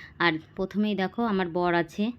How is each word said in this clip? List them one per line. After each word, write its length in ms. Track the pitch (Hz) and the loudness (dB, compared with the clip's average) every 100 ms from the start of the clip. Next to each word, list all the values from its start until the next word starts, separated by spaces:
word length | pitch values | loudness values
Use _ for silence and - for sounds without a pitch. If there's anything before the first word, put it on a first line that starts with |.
| - - | -14 0
আর 140 | 170 156 - | 0 0 -4
প্রথমেই 400 | - 190 196 214 | -6 -4 0 0
দেখো 260 | 196 185 214 | 0 -2 -2
আমার 260 | 233 196 180 | 0 0 0
বর 240 | 170 175 | 0 2
আছে, 300 | 170 165 - 214 | 2 0 -2 -4